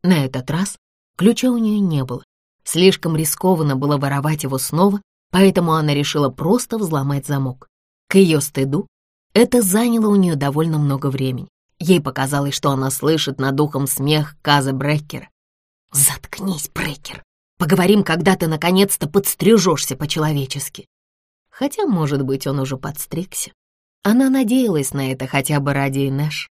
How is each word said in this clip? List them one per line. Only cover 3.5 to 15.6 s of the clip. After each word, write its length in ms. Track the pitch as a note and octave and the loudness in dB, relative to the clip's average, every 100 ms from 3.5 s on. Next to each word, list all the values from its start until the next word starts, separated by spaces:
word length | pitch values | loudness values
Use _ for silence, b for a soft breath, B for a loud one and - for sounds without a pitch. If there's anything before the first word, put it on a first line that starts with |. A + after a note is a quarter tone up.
| F3 D3+ C3+ | 2 2 0
было 200 | C#3+ C#3+ | 0 0
воровать 480 | C#3 C#3 D3 D#3 | 0 0 -2 -2
его 140 | C#3 C3 | -2 -4
снова, 440 | - D3+ G3+ G3+ _ _ _ | -2 2 2 0 _ _ _
поэтому 400 | F3+ G3 F#3 E3+ | 4 4 4 0
она 220 | D#3 D3+ | 0 2
решила 340 | C#3+ C#3+ D3+ C#3 | 0 0 0 -2
просто 500 | - D3+ A#3+ - A3+ | -2 0 0 0 -6
взломать 480 | F#3+ D3+ C3+ C#3 - | -2 -2 -2 -4 -2
замок. 400 | C#3 C3 C3 - _ _ _ _ | -4 -4 -8 -20 _ _ _ _
К 80 | F#3+ | 4
её 240 | F#3+ D#3 | 6 4
стыду, 460 | - - C3+ D3 - _ _ _ _ | -2 -4 -2 -2 -6 _ _ _ _
это 280 | G#3 B3 B3+ | 2 4 4
заняло 460 | G3 G3+ A#3+ A#3 G#3+ | 2 0 2 2 2
у 60 | |
неё 220 | G3+ F3+ D3 | 4 2 2
довольно 420 | C#3+ C#3+ E3 D#3 | -2 0 0 0
много 300 | D3 C3+ C#3+ | 0 0 -2
времени. 400 | C3 C3 C3 C#3 _ _ _ | -2 -4 -4 -10 _ _ _
Ей 200 | D#3+ F3+ | 2 2
показалось, 540 | C#3+ B2+ C3+ C#3+ C#3+ | 2 -4 -2 -2 -2
что 160 | - D3 | -2 -2
она 200 | C3+ C3 | 0 -2
слышит 500 | C3 C#3+ D#3+ C#3+ C3+ | -2 0 0 -2 -4
над 180 | C3+ C3+ | -2 0
ухом 260 | D3+ C#3 C3+ | 0 -2 -4
смех 500 | - C#3 D3+ D3+ - | -4 0 0 -2 -6
Казы 300 | - C#3+ C3+ | 0 0 0
Бреккера. 560 | C3+ C#3+ D3+ - - - _ _ _ | -2 -2 -2 -4 -16 -16 _ _ _